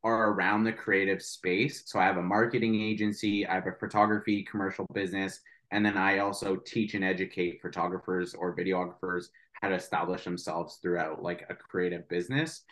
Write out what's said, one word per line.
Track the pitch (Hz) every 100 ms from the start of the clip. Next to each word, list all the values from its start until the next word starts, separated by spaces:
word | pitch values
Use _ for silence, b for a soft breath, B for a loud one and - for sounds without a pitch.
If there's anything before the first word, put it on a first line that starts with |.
are | 113 113 107
around | 98 92 107
the | 110
creative | 110 - 98 98 95
space. | - - 92 95 143 - -
So | 101
I |
have | 95 92
a |
marketing | 90 104 117 120 113 110
agency, | 107 107 104 101 104 101 95
I |
have | 92 92
a | 92
photography | 101 107 107 104 110 104
commercial | 98 104 95 - 92
business, | 101 95 98 95 - b b b
and | 104
then | 104 95
I | 95 98
also | 101 98 101 92
teach | - 113 107
and | 104
educate | 95 92 92 - 87 -
photographers | 87 90 87 90 - 92 90
or | - 90 87
videographers | 92 90 90 - 92 90 87 B B B
how | 98
to |
establish | 90 - 82 87 90
themselves | 90 87 - 82 82 -
throughout, | 90 87 80 78
like, | 87 87 -
a |
creative | - - 92 90 85 -
business. | 87 127 135 156 - _